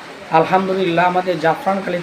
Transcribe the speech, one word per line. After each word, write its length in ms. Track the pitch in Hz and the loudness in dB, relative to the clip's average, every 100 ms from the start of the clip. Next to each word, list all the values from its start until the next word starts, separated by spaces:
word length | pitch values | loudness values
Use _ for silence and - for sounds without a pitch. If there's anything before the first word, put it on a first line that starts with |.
| - - - | -18 -16 0
আলহামদুলিল্লাহ 760 | 160 156 190 190 190 175 165 180 | 2 4 2 2 0 0 2 2
আমাদের 280 | 180 185 165 | 2 0 0
জাফরান 380 | 160 156 190 196 | 0 0 0 -2
কালি 200 | 190 175 | -2 -6